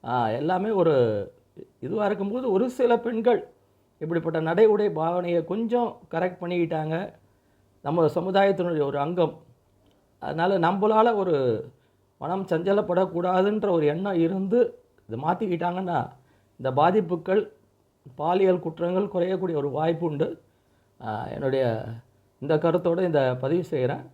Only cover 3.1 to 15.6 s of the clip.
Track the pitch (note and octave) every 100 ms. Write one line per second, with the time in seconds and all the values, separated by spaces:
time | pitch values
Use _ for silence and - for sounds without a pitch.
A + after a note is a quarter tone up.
3.1 | A3+ A3+ A3 - _ _ _ _ _ D#3+
4.1 | E3+ E3 D#3+ D#3+ E3+ A3 G#3 G#3 D#3+ D#3+
5.1 | F3 F3 E3+ D#3+ G3 A3+ A#3+ A#3 - -
6.1 | E3 F3+ F3 F3 F3 E3 D#3+ D#3 D#3+ G3+
7.1 | - _ _ _ _ _ _ C#3 E3 D#3+
8.1 | F3 F3+ F#3+ G3 F#3+ F3 D#3+ C#3 C#3 C#3+
9.1 | F3+ D#3+ - _ _ _ _ _ _ _
10.1 | _ - D3+ F3 G3 E3 G3 G#3 G#3+ A3+
11.1 | A3 F#3 D3+ B2+ G#2+ - _ _ _ _
12.1 | _ C#3+ F#3+ F#3+ E3 F3+ G3+ - F3 F#3
13.1 | E3+ F3 F#3 G3 G#3+ G3+ E3+ D3 D#3 G3
14.1 | F3+ E3 F#3+ F#3+ A#3+ A#3+ - _ _ _
15.1 | A2+ D3+ F3+ G#3+ E3+